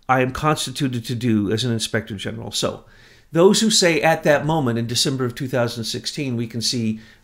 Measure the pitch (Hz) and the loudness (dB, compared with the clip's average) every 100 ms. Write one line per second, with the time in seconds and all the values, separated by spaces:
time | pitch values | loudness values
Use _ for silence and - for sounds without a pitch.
0 | - 131 127 127 151 151 - 123 139 120 | 0 2 2 0 0 0 -2 -2 -2 -2
1 | 117 120 123 110 98 110 123 113 - 113 | -6 -2 2 2 2 0 -2 -2 -2 -4
2 | 107 - 117 113 113 - 101 - - - | -4 -8 -8 -10 -8 -4 -4 -4 -14 -20
3 | - - _ 160 190 202 220 214 180 160 | -20 -20 _ 4 6 6 4 4 4 4
4 | 160 160 160 147 143 160 127 117 117 120 | 2 2 4 2 2 0 0 0 -2 -2
5 | 156 135 127 123 131 127 120 117 110 120 | -2 -2 -2 -4 -4 -2 -2 -4 -8 -8
6 | - - 139 117 117 120 110 127 113 110 | -8 -6 -4 -4 -4 -4 -4 -2 -2 -4
7 | - - | -10 -20